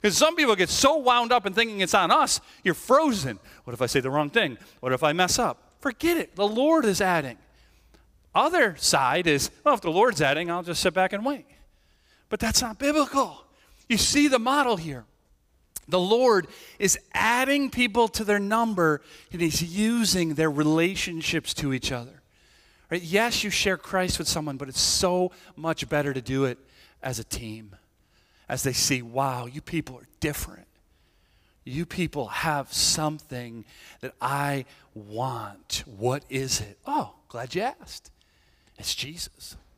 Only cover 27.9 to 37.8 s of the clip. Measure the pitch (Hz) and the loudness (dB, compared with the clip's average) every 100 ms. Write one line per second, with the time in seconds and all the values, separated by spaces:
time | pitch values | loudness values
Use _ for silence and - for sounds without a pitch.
27.9 | _ _ _ _ _ _ 127 139 123 - | _ _ _ _ _ _ -4 -2 0 0
28.9 | 131 117 123 135 123 123 143 - 165 143 | 0 -2 -4 -2 -4 -8 -14 -8 -8 -6
29.9 | 127 117 _ 151 147 - - - _ _ | -14 -20 _ -6 -4 -10 -14 -20 _ _
30.9 | _ _ _ _ _ _ _ - 135 170 | _ _ _ _ _ _ _ -10 -8 -6
31.9 | - 160 151 113 - 165 147 135 - - | -4 -4 -4 -6 -4 -2 -4 -4 -2 0
32.9 | - 156 151 - 123 120 113 104 - - | 0 -2 -6 -12 -12 -12 -16 -18 -20 -20
33.9 | - 123 - 123 139 143 139 127 - _ | -16 -16 -6 -4 -2 -2 -4 -8 -20 _
34.9 | 107 104 107 131 117 107 98 _ - - | -20 -14 -6 -6 -6 -12 -16 _ -10 -10
35.9 | 101 120 139 - 131 135 - 104 101 - | -6 -4 -4 -6 -6 -4 -6 -6 -14 -4
36.9 | 294 - _ _ 120 123 170 233 - | -4 -4 _ _ -12 -8 -4 -6 -8